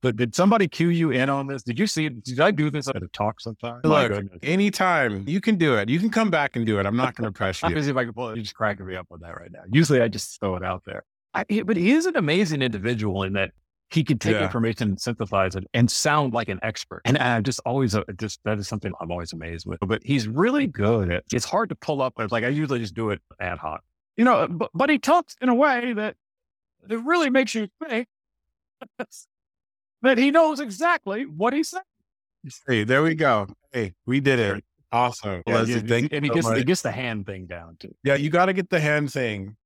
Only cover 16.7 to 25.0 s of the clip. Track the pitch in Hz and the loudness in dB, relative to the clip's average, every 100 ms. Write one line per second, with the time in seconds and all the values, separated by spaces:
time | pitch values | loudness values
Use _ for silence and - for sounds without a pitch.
16.7 | 107 - 85 - 135 123 120 107 123 - | -6 -12 -6 0 2 4 2 0 -2 -2
17.7 | 131 127 104 - 95 107 - - 107 101 | 0 2 0 -2 -6 -8 -6 -4 -4 -4
18.7 | 107 98 90 85 87 87 82 82 85 - | -6 -6 -8 -6 -6 -6 -10 -10 -10 -10
19.7 | 87 95 107 - 139 110 113 208 285 269 | -6 -2 -2 0 -2 0 0 2 2 -2
20.7 | 135 104 113 92 87 - 127 - 196 220 | 0 2 2 2 -2 -2 -4 0 -2 -2
21.7 | 160 - 143 131 - 110 117 120 147 151 | -6 -4 -2 -2 -2 -2 0 0 0 0
22.7 | 127 110 90 110 101 _ - 92 87 80 | -2 -4 -4 -2 -4 _ -10 -8 -6 -8
23.7 | 80 _ _ _ - 240 226 170 160 - | -10 _ _ _ 2 4 4 2 -2 -6
24.7 | 165 277 294 | -2 0 2